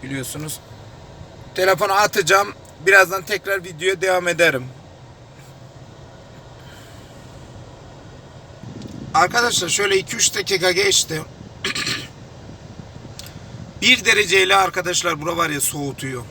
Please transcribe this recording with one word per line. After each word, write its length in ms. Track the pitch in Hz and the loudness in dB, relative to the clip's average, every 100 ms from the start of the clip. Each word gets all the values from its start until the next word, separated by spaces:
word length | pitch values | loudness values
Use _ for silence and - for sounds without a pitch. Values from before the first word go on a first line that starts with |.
Biliyorsunuz. 560 | 131 139 127 - 156 - - - - - - - - - - - | -8 -8 -8 -8 -10 -10 -14 -20 -20 -20 -20 -18 -20 -18 -12 0
Telefonu 380 | 190 185 202 | 2 4 4
atacağım. 600 | 196 208 208 160 196 202 - - - 160 | 4 4 2 4 4 4 -4 -18 -4 8
Birazdan 380 | 196 185 190 | 8 8 4
tekrar 400 | 180 208 196 196 | -4 -6 -2 -4
videoya 380 | 180 156 185 190 | -4 -4 -2 0
devam 260 | 185 185 175 | 2 2 2
ederim. 380 | 170 165 139 127 - - - - - - - - - - - - - - - - - - - - - - - - - - - - - - - - - - - - - - - - - - - - | 4 4 4 -4 -14 -20 -20 -20 -20 -20 -20 -20 -20 -20 -20 -20 -20 -20 -20 -20 -20 -20 -20 -20 -20 -20 -20 -20 -20 -18 -18 -18 -18 -18 -18 -18 -18 -18 -20 -20 -20 -20 -16 -14 -12 -12 -12 -2
Arkadaşlar 560 | 156 175 233 240 233 175 | 2 2 2 0 0 -2
şöyle 280 | - 202 196 | -2 2 0
iki 180 | - 226 | 0 0
üç 200 | - 208 | 0 0
dakika 360 | 180 190 185 | -2 0 2
geçti. 500 | 175 202 - - 160 160 - - - - | 2 2 2 0 -6 -8 -16 -18 -10 -8
<clears throat> 60 | - - - - - - - - - - - - - - - - - - - - - | -4 -4 -6 -8 -16 -20 -18 -18 -18 -18 -18 -16 -16 -18 -16 -16 -16 -16 -16 -16 -2
Bir 240 | 214 254 208 | 2 4 4
dereceyle 500 | 208 202 190 190 196 | 2 4 4 4 4
arkadaşlar 680 | 185 185 180 175 175 160 | 4 0 -2 -2 -2 -2
bura 160 | 151 170 | -4 -2
var 120 | 165 | -2
ya 120 | 147 | 0
soğutuyor. 640 | 135 147 143 127 135 127 113 | -4 -4 -6 -6 -8 -8 -10